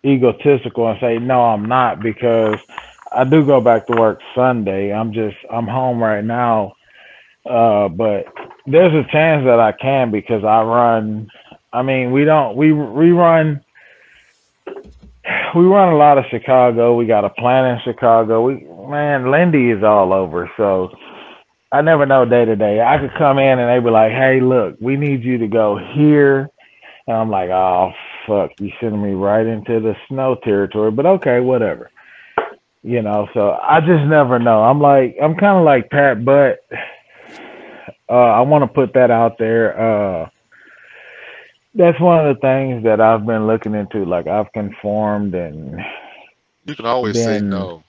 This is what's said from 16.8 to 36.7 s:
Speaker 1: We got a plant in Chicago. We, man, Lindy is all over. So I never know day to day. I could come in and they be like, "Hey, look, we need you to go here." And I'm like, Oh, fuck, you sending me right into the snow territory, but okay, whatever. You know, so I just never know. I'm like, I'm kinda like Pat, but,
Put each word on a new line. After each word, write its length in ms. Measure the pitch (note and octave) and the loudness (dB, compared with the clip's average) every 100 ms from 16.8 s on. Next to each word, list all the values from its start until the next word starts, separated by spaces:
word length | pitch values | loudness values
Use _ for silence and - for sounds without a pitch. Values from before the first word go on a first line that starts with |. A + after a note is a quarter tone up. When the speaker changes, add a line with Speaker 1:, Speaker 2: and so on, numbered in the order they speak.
| A#2+ A#2+ | 2 2
Speaker 1:
We 100 | A#2 | 2
got 200 | A2 G2+ | 0 0
a 40 | |
plant 380 | - B2 C3 B2+ A#2+ | -4 -2 0 0 -2
in 140 | B2 | -6
Chicago. 500 | A#2 B2 A2+ A2 A2+ | -2 2 2 2 0
We, 220 | B2 C3+ C#2+ E2+ G2+ | 0 -4 -12 -20 -10
man, 400 | D3 D3 C#3+ B2+ | -6 -2 -2 0
Lindy 400 | D3 F3+ D3+ A#2+ | 2 2 2 0
is 140 | A2 | 2
all 300 | G#2+ G#2+ F#2+ | 4 4 4
over. 360 | F#2+ F#2 E2 F2+ - | 0 -2 -6 -8 -4
So 340 | G#2 F#2+ F#2 - - - - - _ _ _ | -2 0 -4 -10 -20 -20 -20 -20 _ _ _
I 100 | C#3 | -2
never 240 | D3+ D#3+ C#3 | 2 2 4
know 180 | C3+ B2 | 2 4
day 180 | A#2+ A#2 | 2 2
to 100 | G#2+ | 0
day. 260 | G#2 G#2 | 0 0
I 160 | A#2+ D3 | 0 0
could 160 | C3+ - | -2 -2
come 200 | D3 C3+ | 0 2
in 200 | C3+ B2+ | 2 2
and 100 | A#2+ | 2
they 140 | B2 | 0
be 80 | A#2 | 2
like, 200 | A2+ A2 | 2 2
"Hey, 260 | A#2 C3+ C3 | 2 2 2
look, 360 | B2+ B2+ G2 - | 2 0 -2 -6
we 160 | A2+ C#3 | -6 -4
need 260 | D3 C3+ | -4 -4
you 140 | A#2 B2 | -4 -4
to 100 | A2+ | -2
go 300 | A2+ G#2+ G2+ | 0 0 -2
here." 720 | - D3 D3+ D3 C#3 C#3 C#3 _ _ _ - - - | -6 0 2 4 4 2 -4 _ _ _ -20 -20 -8
And 100 | A2+ | -4
I'm 120 | A2 | -2
like, 200 | G2 F2+ | -4 -2
Oh, 420 | F#2 F#2 F2+ F#2 - - - - | 0 0 0 -2 -4 -20 -20 -4
fuck, 240 | G#2 E2 _ | -4 -4 _
you 120 | G2 - | -14 -8
sending 220 | A#2 G#2 | -8 -6
me 120 | G2+ | -6
right 320 | F#2+ G2 G#2+ A2+ | -4 -2 0 -2
into 340 | A2+ G2 A2+ | -6 -4 -4
the 160 | A2 G2+ - | -2 -6 -10
snow 280 | C3+ C3 B2+ | -6 -4 -4
territory, 560 | - G2+ G2 G#2+ A2 | -2 -2 -2 -2 -2
but 140 | A2 D#3 | 0 0
okay, 340 | F#3+ D3 B2 | 0 0 0
whatever. 500 | B2 B2+ G#2+ C2+ A#1 _ - - - - - - _ _ | 0 -2 -2 -6 -12 _ -20 -20 -10 -10 -10 -16 _ _
You 180 | - A#2+ | -6 -4
know, 280 | G#2+ G#2 G2+ | -2 -4 -4
so 180 | - G2+ - | -2 -2 -2
I 180 | - D#3 | 0 0
just 240 | D#3+ E3+ C#3+ | 4 2 4
never 340 | D#3 C3+ B2 | 2 2 2
know. 240 | A#2 A2 | 2 4
I'm 180 | A2+ C#3+ | 4 4
like, 340 | C#3+ C#3 B2 - | 4 4 2 -2
I'm 140 | D3 E3 | -2 0
kinda 260 | G3+ F#3+ | 2 4
like 280 | D#3+ C3+ A2 | 4 2 0
Pat, 360 | C#3+ C#3 A2+ A#2+ | 0 0 0 2
but, 340 | C#3 C#3 G#2 _ | 2 2 0 _